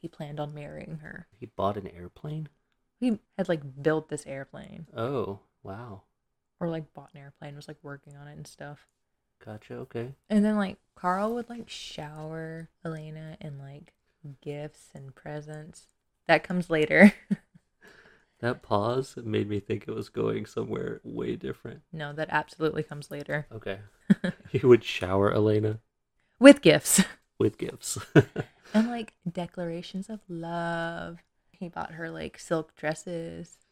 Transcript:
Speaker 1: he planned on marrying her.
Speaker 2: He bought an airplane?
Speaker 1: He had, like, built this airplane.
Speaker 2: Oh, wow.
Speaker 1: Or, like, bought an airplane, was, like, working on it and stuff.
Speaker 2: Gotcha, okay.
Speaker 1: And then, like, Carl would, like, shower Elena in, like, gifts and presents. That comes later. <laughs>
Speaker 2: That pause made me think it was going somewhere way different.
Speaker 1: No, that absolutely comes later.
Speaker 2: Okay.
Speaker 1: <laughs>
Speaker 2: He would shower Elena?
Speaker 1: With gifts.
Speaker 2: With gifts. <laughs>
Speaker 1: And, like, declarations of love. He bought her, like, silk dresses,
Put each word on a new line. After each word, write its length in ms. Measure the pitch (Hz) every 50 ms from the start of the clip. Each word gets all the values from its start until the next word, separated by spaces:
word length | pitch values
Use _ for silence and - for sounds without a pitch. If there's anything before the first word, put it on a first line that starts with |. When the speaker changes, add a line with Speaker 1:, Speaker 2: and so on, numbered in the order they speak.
Speaker 1:
he 60 | - 165
planned 320 | - - 160 147 147 147
on 140 | 147 147 151
marrying 460 | 147 147 147 156 151 - - 160 156
her. 260 | 151 - - - 170 _ _ -
Speaker 2:
He 80 | - 104
bought 300 | _ - 98 98 104 107
an 100 | 95 92
airplane? 640 | - 90 87 90 - - - 151 151 156 156 147 _ _ _ _ _ _ _ _ _ -
Speaker 1:
He 200 | 247 254 220 202 _ _ _ -
had, 120 | 190 185
like, 320 | 175 160 143 139 131 139
built 280 | 143 160 156 156 156 -
this 180 | 151 147 - 143
airplane. 600 | 139 135 139 - - 139 143 - - - 160 - -
Speaker 2:
Oh, 440 | 117 113 123 143 127 104 98 101 104 _ _ _ _ -
wow. 400 | 104 95 107 120 120 101 98 - _ _ _ _ _ _ _ _ _ _ -
Speaker 1:
Or, 100 | 180 170
like, 240 | 165 165 156 - -
bought 200 | - 139 143 -
an 80 | 147
airplane, 340 | 139 139 - - 160 147 143
was, 120 | 143 151 -
like, 100 | 156 -
working 340 | - 147 143 143 _ 147 143
on 120 | 143 143 147
it 60 | 147
and 120 | 156 151
stuff. 420 | - - - 143 143 147 - _ _ _ _ _ _ _ _ _ _ _ _ -
Speaker 2:
Gotcha, 300 | 110 107 107 - - 123
okay. 400 | 120 123 - - 120 117 127 139 _ _ -
Speaker 1:
And 140 | 208 208 208
then, 140 | 214 214 208
like, 200 | 202 190 - - _ _ _
Carl 380 | - - 180 180 190 208 220 233
would, 140 | 240 240 -
like, 200 | 233 233 220 -
shower 1000 | - - - - - - 151 147 151 156 156 156 160 160 160 160 160 160 165 - _ _ -
Elena 540 | 170 160 156 156 156 156 156 156 156 156 -
in, 200 | - 156 143 139
like, 340 | 139 135 139 147 160 - _ _ _ _ _ _ - 147 139 -
gifts 480 | - 151 143 147 147 151 - - - - -
and 180 | 139 139 135 127
presents. 760 | - - 151 151 151 147 151 151 151 151 - - - - _ _ _ _ _ _ _ _
That 180 | - 165 160 -
comes 260 | - 180 180 170 -
later. 440 | 165 156 151 - 151 156 190 208 - - - -
<laughs> 80 | 202 - - _ _ - _ _ _ _ - - - - - - - _ _ _ _ _
Speaker 2:
That 220 | - 120 127 -
pause 540 | - - 110 101 101 113 123 131 131 - - -
made 320 | 120 113 107 104 104 101
me 100 | 104 101
think 280 | - - 107 104 - -
it 80 | 110
was 140 | 110 110 -
going 360 | - 117 110 110 110 110 107
somewhere 560 | - - 117 113 113 110 - - - - 107 -
way 320 | 117 113 113 123 120 117
different. 460 | - - 131 - - - - - - - _
Speaker 1:
No, 220 | - 160 151 147 147
that 140 | 151 156 165
absolutely 540 | 175 151 151 - - - 160 156 - 156 151
comes 260 | - 147 147 143 -
later. 380 | - 143 143 - 147 151 143 -
Speaker 2:
Okay. 280 | 117 110 - 101 95 98 104 - _ _ _ - 202 -
Speaker 1:
<laughs> 280 | - 180 - - - -
Speaker 2:
He 80 | - 127
would 240 | - 127 120 117 -
shower 500 | - - - - 90 92 98 98 101 -
Elena? 460 | - 107 107 107 107 104 107 107 110 - _ _ _ _ _ _ _ _ _ _ -
Speaker 1:
With 220 | 233 277 277 -
gifts. 420 | - 170 151 151 - - - - 185 - - - _ _ _ -
Speaker 2:
With 180 | 113 107 - -
gifts. 400 | - - - - - - - - - - -
<laughs> 600 | 156 - - - - - - _ _ - - -
Speaker 1:
And, 140 | 214 226 233
like, 260 | 240 233 226 - - _ - 180
declarations 800 | - - 175 175 - - 175 170 165 170 175 - - 190 196 -
of 120 | 220 208 - -
love. 880 | 175 165 165 165 175 175 170 170 170 165 165 165 170 170 - 170 170 170 - _ _ _ _ _
He 160 | _ - 185 170
bought 260 | - - - - 165
her, 180 | 160 165 165
like, 260 | 165 160 156 156 - -
silk 380 | - - 175 160 156 - _
dresses, 840 | - - 151 160 - - 185 175 165 165 165 170 170 170 - _ _ _ _